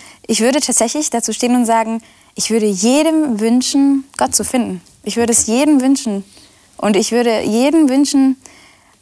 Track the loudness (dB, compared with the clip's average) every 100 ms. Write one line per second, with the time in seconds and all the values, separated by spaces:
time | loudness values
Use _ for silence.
0 | -16 -16 -6 -2 0 0 -2 -2 -2 -2
1 | -4 -4 -4 -4 0 0 2 0 0 -6
2 | -10 _ _ -8 -2 0 0 0 0 2
3 | 2 0 0 -2 0 0 0 0 2 0
4 | -2 -4 -4 -2 -4 -4 -4 -8 -14 _
5 | -8 -4 0 0 0 0 4 2 2 0
6 | -2 -6 -8 -20 -20 _ _ -6 -2 0
7 | 0 0 0 0 0 0 2 2 2 2
8 | 2 2 2 0 -8 -20 -20 _ _ _